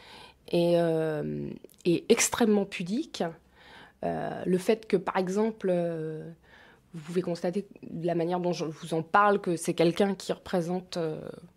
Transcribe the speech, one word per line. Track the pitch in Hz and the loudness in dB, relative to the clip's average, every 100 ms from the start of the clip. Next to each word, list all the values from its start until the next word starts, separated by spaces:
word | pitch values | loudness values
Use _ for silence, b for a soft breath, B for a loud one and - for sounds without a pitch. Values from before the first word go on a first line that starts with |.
| B B B B - | B B B B -2
et, | 175 170 170 | 2 4 4
euh, | 170 160 160 151 151 147 143 - - _ | 4 2 0 -2 -4 -6 -8 -10 -16 _
et | 180 170 - | 0 2 4
extrêmement | 226 - - 226 208 | 4 2 2 4 4
pudique, | 196 - 175 226 - - 175 160 _ B B B B B | 2 -6 -4 -4 -4 -4 -6 -6 _ B B B B B
euh, | - 160 - - - | -6 -4 -6 -6 0
le | 180 | 0
fait | 180 220 - | 2 -2 2
que, | 185 | 0
par | 180 196 | 0 -2
exemple, | 185 196 220 220 190 | 0 0 -2 -2 0
euh, | 175 170 165 160 156 160 165 B B B B _ | 0 0 -4 -6 -8 -12 -18 B B B B _
vous | 170 | -16
pouvez | 151 180 | -6 -2
constater | 180 170 185 202 196 - | -2 -2 -2 -2 -4 -12
de | - 170 170 | -12 -4 -2
la | |
manière | 170 165 180 | 0 0 0
dont | 180 | 0
je | 160 | -2
vous | 156 156 165 | -4 -6 -4
en | 160 | -4
parle | 160 208 208 196 | 2 4 6 4
que | 196 165 | 0 -2
c'est | - | 0
quelqu'un | 170 170 165 202 | 2 4 4 2
qui | 190 - | 0 -4
représente, | 175 - 190 165 180 180 180 | -6 -4 -2 -2 -4 -6 -4
euh, | 165 156 - - 175 | -4 -4 -10 -14 -18